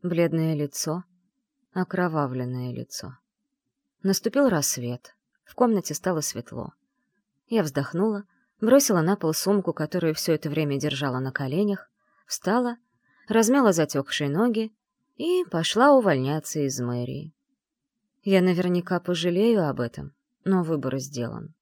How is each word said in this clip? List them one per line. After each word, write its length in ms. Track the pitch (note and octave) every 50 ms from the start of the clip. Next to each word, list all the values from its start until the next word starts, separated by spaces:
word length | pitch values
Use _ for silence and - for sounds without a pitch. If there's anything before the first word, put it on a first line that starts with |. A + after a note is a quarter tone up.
| _
Бледное 520 | F3+ E3+ E3 E3+ E3 D3+ E3 D#3+ D#3+ D#3+
лицо, 500 | D3 D3 C#3+ - - - D#3+ D#3 F3 F3+ _ _ _ _ _ _ _ _ _ _ _ _ _ _
окровавленное 1000 | F#3 F3+ - - - F3+ F3 D#3+ D#3 D3 C3+ B2+ B2+ B2 B2 B2+ B2+ B2 B2+ A#2+
лицо. 440 | A#2+ A#2+ - - - - - C3 _ _ _ _ _ _ _ _ _ _ _ _ _ _ _ _ _ _
Наступил 460 | F#3+ G3 - - A3+ G3+ C#4 C#4+ C4
рассвет. 680 | G3 D#3+ C#3 - - - A#2+ A#2+ A#2+ A#2+ _ - _ _ _ _ _ _ _
В 100 | _ -
комнате 400 | - B3 A#3+ A3+ G3 E3 - D3+
стало 260 | - _ F#3 F3+ D#3+
светло. 520 | D3 - - - A#2+ - - B2+ G#2+ - - _ _ _ _ _ _ _ _ _ _ _ _ _ _ _
Я 140 | D#3 D#3 F#3
вздохнула, 640 | D3+ C3+ - C#3+ - - E3 F#3+ A3+ G#3+ G3+ G#3 _ _ _ _ _ _ _
бросила 400 | - A3 B3 C#4 C#4 - A3 F3
на 160 | D#3 E3 G3+
пол 160 | G3+ - D#3+ D#3+
сумку, 400 | - - F#3 G3+ G3+ F#3 - D#3+
которую 420 | - D#3 D3+ - F#3 E3+ D#3+ D#3
всё 200 | - - - E3
это 160 | D3+ - D3+
время 280 | C#3+ D#3 D#3 D3 C#3 C#3
держала 420 | C3 D3+ C#3+ C3+ C#3+ C#3 B2 B2+
на 120 | C3 C3 C3
коленях, 580 | - C#3+ C3 C3+ E3 G#3 G#3 G3+ F#3+ - _ _ _ _ _ _ _ _
встала, 500 | _ - - _ F3+ G3+ A#3+ B3+ A#3+ A#3+ A#3+ _ _ _ _ _ _ _ _ _ -
размяла 440 | G#3+ A3+ A3+ G#3 B3+ C#4+ C4 A3 F#3
затёкшие 560 | D#3+ D#3 D3 - C#3 C#3 - - - D3+ C#3
ноги 440 | C#3+ D#3+ A3 B3 A3+ G#3+ A3 A3 _ _ _ _ _ _ _ _ _
и 280 | _ C#4 E4 F4+ F#4 F4+ -
пошла 420 | - E3 E3 - - G#3 B3 C#4+ C#4+
увольняться 680 | C4+ A#3 G3 D#3 C3+ C3 C3+ D3 D#3 - - - D#3
из 200 | D3 C3+ C3+ B2+
мэрии. 540 | B2 A#2+ A#2+ A#2+ B2 B2 C3+ C3+ D3+ D#3+ _ _ _ _ _ _ _ _ _ _ _ _ _ _ _ _ _ _ _
Я 180 | G3+ F#3+ F#3+
наверняка 600 | F3+ F#3 F3+ E3 F#3 F3+ F3+ F3 F3 - F3+ F3
пожалею 680 | F3 - F3 E3 E3 F3+ F3 F3+ G#3 A#3 A#3 G#3 F3 D3
об 120 | C3 -
этом, 340 | B2 A#2 - - C#3+ C#3 _ _ _ _ _ _ _
но 180 | - F#3+ F#3+ F3
выбор 360 | D#3+ E3 D3+ C3+ C3+ - C3+
сделан. 560 | C3 - - B2 A#2+ A2+ A2+ A2+ A2 G#2 - _